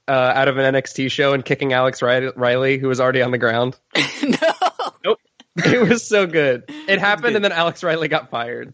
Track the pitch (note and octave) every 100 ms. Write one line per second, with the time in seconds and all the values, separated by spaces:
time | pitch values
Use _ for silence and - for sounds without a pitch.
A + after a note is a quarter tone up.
0 | - C3 B2+ B2+ C#3 C3 C3+ C3+ C3 -
1 | C3 - C#3 C#3 C3 C#3+ C#3 B2+ C3 B2+
2 | A#2+ B2+ C3 B2 B2 B2+ C3+ C3+ C3+ B2
3 | B2+ C3 B2 B2 A#2+ A#2 B2+ - _ -
4 | C#4 - C#4+ - D#4+ - F4+ - D4+ -
5 | - A4 _ _ _ E3+ - B3 G#3 A#3
6 | - G#3 F#3 D#3+ C#3 B2 - - D#4 G3+
7 | G3+ G#3 A#3+ G#3+ G3+ E3+ E3+ E3 F3 D#3+
8 | D#3 D3+ B2+ A#2 A#2 A#2+ B2